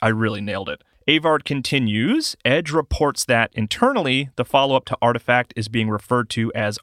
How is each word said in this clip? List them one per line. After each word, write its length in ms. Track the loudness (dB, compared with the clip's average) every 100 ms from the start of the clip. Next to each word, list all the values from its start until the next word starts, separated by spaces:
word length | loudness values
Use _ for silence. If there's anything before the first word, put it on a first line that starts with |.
I 80 | 0
really 300 | 2 0 -2
nailed 300 | -6 -6 -8
it. 140 | -12 _ _ 0
Avard 380 | 2 2 0 0
continues, 880 | -4 0 0 0 0 0 0 -2 -4 0
"Edge 260 | 0 0
reports 540 | -2 0 0 0 0 0
that 240 | 2 0
internally, 760 | -2 -4 0 0 2 0 -2 -4 -6
the 100 | 0
follow-up 400 | 2 4 2 0
to 120 | 0
Artifact 520 | 0 0 2 0 0 -6
is 120 | -4
being 220 | -2 0
referred 400 | -2 0 -2 0
to 220 | -2 -2
as 240 | -2 -4 -4